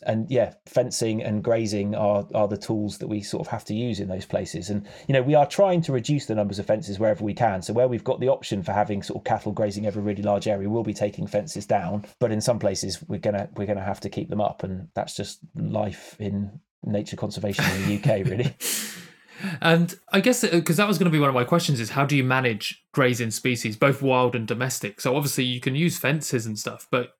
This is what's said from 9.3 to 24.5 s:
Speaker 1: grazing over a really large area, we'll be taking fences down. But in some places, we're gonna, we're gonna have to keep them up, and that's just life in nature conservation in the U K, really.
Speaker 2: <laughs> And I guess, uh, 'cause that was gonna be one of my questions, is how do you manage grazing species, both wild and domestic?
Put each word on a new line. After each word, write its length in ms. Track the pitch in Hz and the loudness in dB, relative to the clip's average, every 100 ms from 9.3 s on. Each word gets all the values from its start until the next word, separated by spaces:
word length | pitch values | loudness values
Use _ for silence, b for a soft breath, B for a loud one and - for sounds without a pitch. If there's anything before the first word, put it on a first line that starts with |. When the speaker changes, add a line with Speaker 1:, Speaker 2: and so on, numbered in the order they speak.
| 107 - | -2 -2
Speaker 1:
grazing 340 | 101 107 101 107 | -2 -2 0 -2
over 140 | 98 | -2
a 20 | |
really 180 | 104 101 | -2 -2
large 280 | 101 101 110 | 0 2 2
area, 200 | 101 101 | 0 0
we'll 140 | 113 | 0
be 100 | 107 | -2
taking 200 | 98 104 - 101 | -2 -4 -4 -4
fences 400 | 104 104 - 104 | -2 -4 -8 -2
down. 360 | 104 87 104 101 _ | 0 0 -4 -6 _
But 120 | 117 | 0
in 100 | 107 | 2
some 160 | 104 110 | 0 0
places, 460 | 104 98 98 87 - | 0 0 -4 -8 -8
we're 120 | 98 | -4
gonna, 280 | 107 104 101 - | -2 -2 -4 -6
we're 120 | 101 | -4
gonna 160 | 101 | -2
have 160 | 95 98 | -2 -6
to 100 | 98 | -6
keep 200 | - - | -6 -4
them 100 | 104 | -2
up, 220 | 101 - | -2 -2
and 240 | 95 92 156 - | -6 -8 -8 -6
that's 200 | 101 - | -6 -8
just 260 | 101 - - - | -10 -12 -14 -8
life 600 | 107 107 107 101 - - | -4 -2 -4 -6 -14 -8
in 400 | 104 101 101 104 - _ | -4 -4 -4 -10 -20 _
nature 320 | - 104 104 - | -4 -4 -4 -6
conservation 480 | 104 98 101 98 98 92 | -6 -4 -4 -2 0 0
in 100 | 98 | 0
the 80 | |
U 60 | 104 | 0
K, 240 | 139 107 | 2 2
really. 320 | 95 95 139 - | 2 0 -2 -4
Speaker 2:
<laughs> 60 | B B B B B B B B 196 160 | B B B B B B B B -8 0
And 320 | 165 165 175 - - | 4 4 4 -2 0
I 100 | 196 | 2
guess, 220 | 196 247 | 4 4
uh, 180 | 180 170 | 2 2
'cause 160 | 160 165 | 4 2
that 100 | 208 | 2
was 100 | 175 | 4
gonna 140 | 175 | 4
be 80 | 156 | 6
one 100 | 143 | 4
of 60 | 127 | 4
my 80 | |
questions, 360 | 120 170 170 135 | 4 2 4 0
is 120 | 110 | 0
how 140 | - 139 | 0 2
do 100 | 143 | 4
you 80 | |
manage 600 | 127 131 127 104 - - _ | 4 2 2 0 -4 -10 _
grazing 380 | - 127 120 117 | 2 4 4 -2
species, 440 | 107 135 120 117 107 | -2 0 0 -2 2
both 260 | 139 135 | 4 4
wild 340 | 135 127 127 123 | 4 4 4 2
and 120 | |
domestic? 540 | 110 | -2